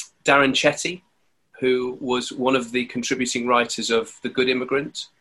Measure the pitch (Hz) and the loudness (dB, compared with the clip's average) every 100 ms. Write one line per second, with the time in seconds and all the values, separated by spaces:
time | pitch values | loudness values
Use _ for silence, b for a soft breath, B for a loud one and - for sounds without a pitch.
0 | - _ - 139 135 131 151 - 165 180 | -14 _ 2 4 6 4 2 0 -6 -8
1 | _ _ _ _ _ - 131 127 127 127 | _ _ _ _ _ -2 0 2 0 -6
2 | 131 123 123 - 127 131 117 123 120 123 | -2 -2 -2 -2 2 2 0 -4 -4 -4
3 | 120 131 123 123 120 120 117 - 110 113 | -2 -2 -2 -2 2 2 2 -2 -2 -2
4 | 113 - 123 131 127 127 127 139 151 - | -2 -8 -8 -2 0 0 0 -2 -4 -10
5 | - _ | -16 _